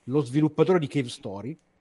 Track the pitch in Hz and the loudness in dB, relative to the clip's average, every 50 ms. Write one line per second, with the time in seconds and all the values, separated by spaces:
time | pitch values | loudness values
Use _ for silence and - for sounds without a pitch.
0 | _ - 127 147 143 120 127 151 151 151 147 - 160 160 190 180 151 135 - 147 | _ -2 -2 -2 0 0 0 2 2 2 4 2 4 4 4 2 2 0 -2 -4
1 | 127 120 - - - 110 95 101 101 123 160 - _ _ _ _ | -4 -4 -8 -14 -12 -12 -12 -10 -10 -12 -12 -14 _ _ _ _